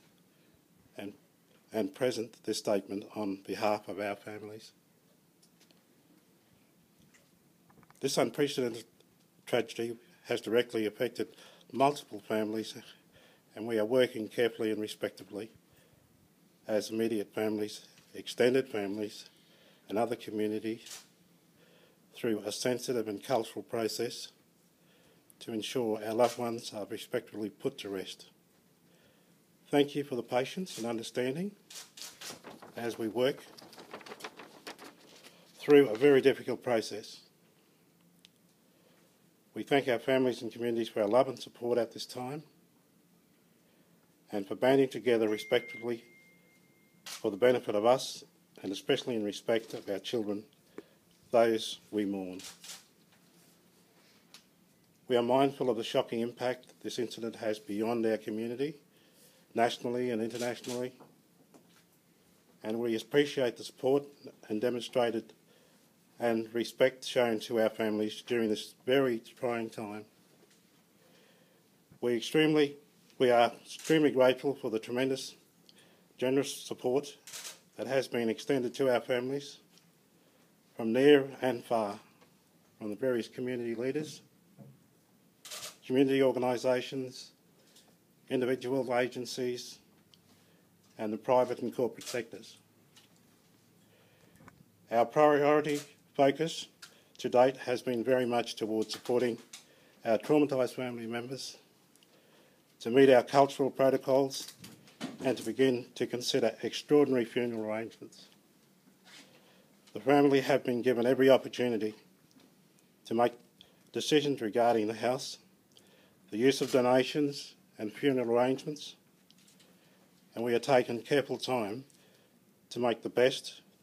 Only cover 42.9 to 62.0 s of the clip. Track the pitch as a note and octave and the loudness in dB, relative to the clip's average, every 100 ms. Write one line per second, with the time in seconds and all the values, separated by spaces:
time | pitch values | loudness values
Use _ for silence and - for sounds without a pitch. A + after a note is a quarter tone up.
42.9 | _ _ _ _ _ _ _ _ _ _ | _ _ _ _ _ _ _ _ _ _
43.9 | _ _ _ _ G#2 G2 G#2 B2 C3+ C3 | _ _ _ _ -8 -6 0 4 4 4
44.9 | B2 A2 A#2 A2 G#2+ - A#2+ - G#2+ A#2+ | 0 2 2 2 0 0 0 0 -8 -8
45.9 | A#2 - _ _ _ _ _ _ _ _ | -8 -12 _ _ _ _ _ _ _ _
46.9 | _ - - A2 G2 B2 B2 A#2+ G#2 A2+ | _ -18 -8 -6 2 4 4 0 2 4
47.9 | C3 - - - _ _ - F#2+ F#2+ - | 2 0 -12 -18 _ _ -12 -8 -6 -2
48.9 | C#3 - A#2 G#2 - - A2+ - A#2+ G#2 | -2 -2 -4 -4 -4 -2 -2 -2 -10 -6
49.9 | G2 - A#2+ G#2 G2+ A2+ _ _ - - | -6 -4 -4 -4 -6 -10 _ _ -20 -20
50.9 | _ _ _ _ A#2+ A#2 A2 - - _ | _ _ _ _ 4 4 2 -4 -12 _
51.9 | G#2+ G2 G2 F#2 F2+ - - - - _ | -4 -2 -4 -8 -12 -16 -18 -18 -20 _
52.9 | _ _ _ _ _ _ _ _ _ _ | _ _ _ _ _ _ _ _ _ _
53.9 | _ _ _ _ - _ _ _ _ _ | _ _ _ _ -20 _ _ _ _ _
54.9 | _ - B2 A#2+ C3 C#3 C#3 B2+ A2 A2+ | _ 0 0 4 2 2 0 -2 -2 -2
55.9 | C3+ - A#2 A#2 A#2 B2 B2 - _ G#2+ | -2 -2 -4 -6 -4 -6 -6 -12 _ -8
56.9 | - A2 - A2+ - A2+ G#2+ - G2+ A2 | -6 -6 -8 -10 -6 -6 -6 -6 -4 -2
57.9 | A#2+ A2+ G#2+ - G#2+ A#2 B2 D3 D#3+ _ | 0 0 -2 -4 -6 -6 -4 -6 -8 _
58.9 | _ _ _ - _ _ A2+ A#2 - B2 | _ _ _ -20 _ _ 0 0 0 -4
59.9 | B2 B2 A2 A#2 A#2 A#2+ A2+ B2+ B2 B2+ | -4 -2 -2 -4 -4 -6 -6 -8 -6 -8
60.9 | - - _ _ _ _ - _ _ _ | -10 -20 _ _ _ _ -20 _ _ _
61.9 | _ | _